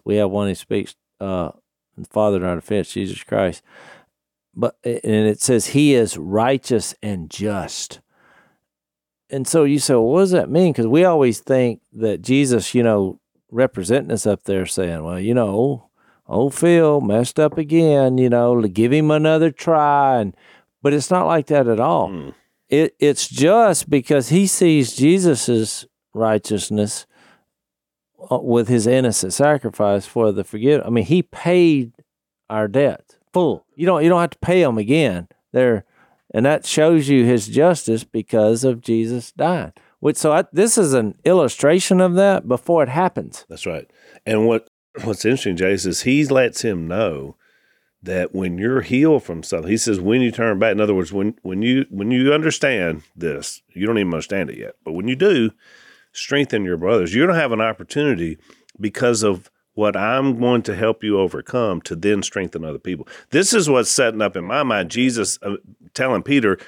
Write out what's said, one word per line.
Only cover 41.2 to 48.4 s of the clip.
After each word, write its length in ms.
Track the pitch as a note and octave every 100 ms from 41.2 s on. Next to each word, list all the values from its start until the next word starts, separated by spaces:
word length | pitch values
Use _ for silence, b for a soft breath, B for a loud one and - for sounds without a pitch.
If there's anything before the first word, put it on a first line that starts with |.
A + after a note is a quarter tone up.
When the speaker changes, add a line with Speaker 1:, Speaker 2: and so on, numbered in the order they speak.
Speaker 1:
illustration 760 | - F3+ C3 - C#3+ F3+ - F#3
of 140 | F#3
that 340 | F3+ G3 F#3+ A2+
before 340 | B2 - E3+
it 60 | B2
happens. 560 | D3 F#3 - D#2 - -
Speaker 2:
That's 180 | E2 -
right. 240 | D#2+ - b b b -
And 200 | G#2+ A2+
what, 220 | A#2 - _
<clears throat> 200 | _ C#3
what's 200 | A2+ G2+
interesting, 320 | G#2+ C3 G#2+ F2
Jason, 340 | F#2 G2 F#2+
is 120 | E2+
he 220 | A#2+ C#3 C#3+
lets 360 | C3+ B2 -
him 260 | A#2 F#2 E2
know 480 | F#2+ G#2 D2 C#2 - _ _ _ _ _ _
that 320 | F2+ F#2 F2
when 240 | F#2+